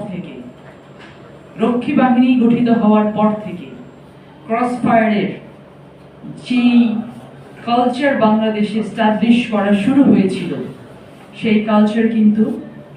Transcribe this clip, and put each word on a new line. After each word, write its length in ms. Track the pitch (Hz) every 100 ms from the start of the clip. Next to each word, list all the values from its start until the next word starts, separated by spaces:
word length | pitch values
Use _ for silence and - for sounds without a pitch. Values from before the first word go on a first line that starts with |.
| -
থেকে, 220 | 180 - - - - - - - - - - - - - -
রক্ষী 320 | 240 247 -
বাহিনী 480 | 254 247 240 254 247
গঠিত 280 | 233 233 240
হওয়ার 440 | 208 208 214 208
পর 200 | 208 214 208
থেকে, 220 | 180 175 - - - - - - - - -
ক্রসফায়ারের 840 | 233 247 247 - 226 214 196 - - - - - - - - - - - - -
যেই 460 | 247 240 240 226 208 - - - - - - 233
কালচার 500 | 240 247 - 285 220
বাংলাদেশে 640 | 220 220 220 208 202 220
এস্টাবলিশ 680 | - 233 214 214 233 240 -
করা 240 | 208 202
শুরু 280 | 202 262 285
হয়েছিল, 520 | 233 196 190 180 170 139 - - - - - - - -
সেই 220 | 226 214
কালচার 440 | 220 214 214 226 226
কিন্তু 520 | 220 208 208 220 - - - -